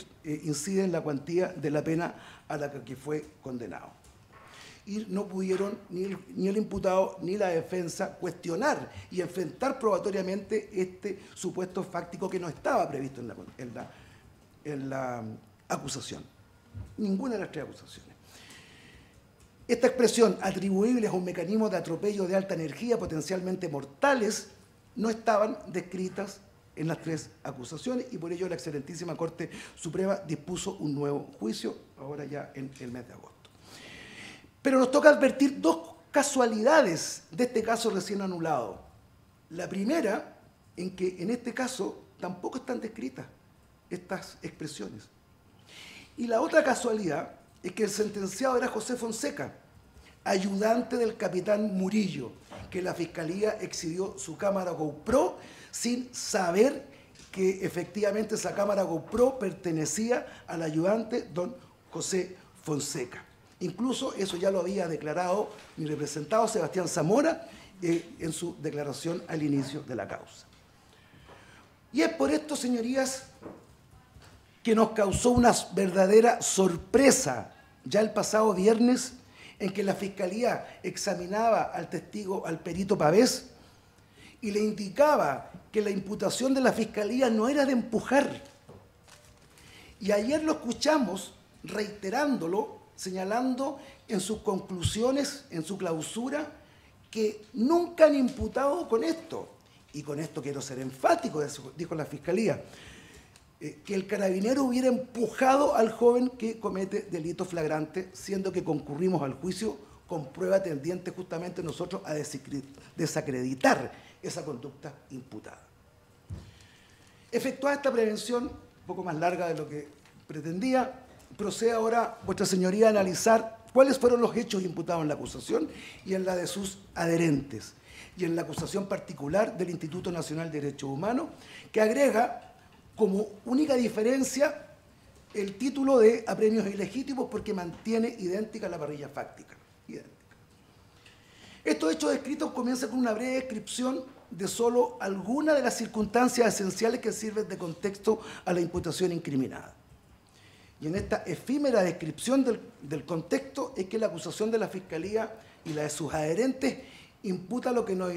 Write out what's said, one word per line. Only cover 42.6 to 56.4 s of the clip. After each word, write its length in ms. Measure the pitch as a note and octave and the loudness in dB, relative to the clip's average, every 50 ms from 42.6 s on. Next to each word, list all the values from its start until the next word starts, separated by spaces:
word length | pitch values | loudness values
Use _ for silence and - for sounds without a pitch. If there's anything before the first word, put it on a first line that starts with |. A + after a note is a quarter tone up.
| - - B3 A3+ | -6 -6 -6 -6
descritas 460 | A3 G#3+ - - - - - - - - - - _ _ _ _ _ _ _ _ _ - | -6 -10 -10 -8 -10 -10 -10 -10 -16 -18 -18 -20 _ _ _ _ _ _ _ _ _ -12
estas 480 | F3 F#3 F3+ - G3 F3 - - - - | -12 -10 -8 -8 -10 -8 -8 -12 -18 -14
expresiones. 680 | - D#3+ - - D#3+ D3 - - G3+ F#3+ - G#2 - - _ _ _ _ _ _ _ _ _ - - - - - - - - - - - - | -14 -14 -12 -10 -12 -12 -10 -10 -12 -12 -12 -14 -18 -20 _ _ _ _ _ _ _ _ _ -20 -20 -20 -20 -20 -20 -20 -20 -20 -20 -20 -10
Y 120 | - A#3+ A#3 | -8 -4 0
la 120 | A3+ A3+ | 2 2
otra 220 | C#4 E4 - D#4+ D4+ | 2 6 6 6 6
casualidad 720 | C4+ A#3+ - - A#3+ A3 G#3+ G3+ E3 C#3+ D#3 - - - - - _ - - | 6 2 2 2 0 0 0 0 0 -2 -2 -4 -6 -12 -20 -20 _ -20 -10
es 120 | - F3+ F#3 | -10 -8 -2
que 100 | A3 G#3+ | 0 0
el 80 | G3 | 0
sentenciado 680 | G3 G#3 G#3+ G#3 G3+ G#3 F#3+ F#3 - - C4 C4 B3+ | 0 0 -2 -2 -2 -6 -6 -6 -4 0 0 2 2
era 120 | A#3+ B3 B3 | 2 2 0
José 260 | - A3 G#3 - B3 | -2 -4 -4 -4 -4
Fonseca, 600 | B3 A#3 A3+ A3 - - C#4+ C#4+ - C3 A2+ - - _ _ _ - - - _ - - - - _ - | -4 -4 -6 -6 -4 -4 -4 -4 -4 -8 -8 -10 -16 _ _ _ -20 -20 -20 _ -20 -20 -20 -20 _ -2
ayudante 720 | F#3+ G3+ F#3+ F#3 G3+ G3 G3 G#3+ A3 A3+ B3 A#3+ - B3+ | 0 0 2 2 0 -2 0 2 4 4 4 2 0 0
del 200 | B3 A#3 A3 A3 | 0 0 0 0
capitán 600 | - G#3 F3+ F3+ F#3 F3 G#3 G#3 G#3 G#3+ G#3 F#3+ | -2 -4 -2 -2 0 2 2 2 2 2 0 0
Murillo, 540 | F#3 F#3 F#3 G#3 A3 G3+ F3 D3 C#3 B2 G#2+ G2 - - - - - - - | 0 0 2 2 2 2 2 0 -4 -8 -10 -12 -16 -20 -18 -16 -16 -14 -8
que 120 | - F#3 F3+ | -6 -4 -4
la 120 | F3+ E3 | -4 -4
Fiscalía 640 | - E3+ E3 - F3 E3 D#3 F3+ G3 G#3 - - - | -4 -4 -6 -6 -8 -6 -4 -2 0 0 0 0 -2
exhibió 560 | F3+ - - - F3 E3 D#3+ F3+ F#3+ - - | -6 -8 -8 -6 -6 -6 -4 -2 -4 -4 -4
su 200 | - - E3 D3+ | -10 -10 -10 -8
cámara 340 | - G#3 G3+ G3 F#3+ F#3 F3 | -2 0 0 0 2 0 -2
GoPro 680 | D#3+ C#3+ D#3 D3+ C#3 - - - A#3+ C#4 E4+ F#4 - - - - - - - - - | -2 -2 -4 -4 -4 -6 -4 2 4 4 4 4 0 -6 -16 -18 -20 -20 -20 -14 -10
sin 420 | - - A#3 B3 B3 B3+ - - | -4 -2 -2 -2 -2 -4 -8 -10
saber 720 | - - - - G3+ | -10 -8 -2 0 0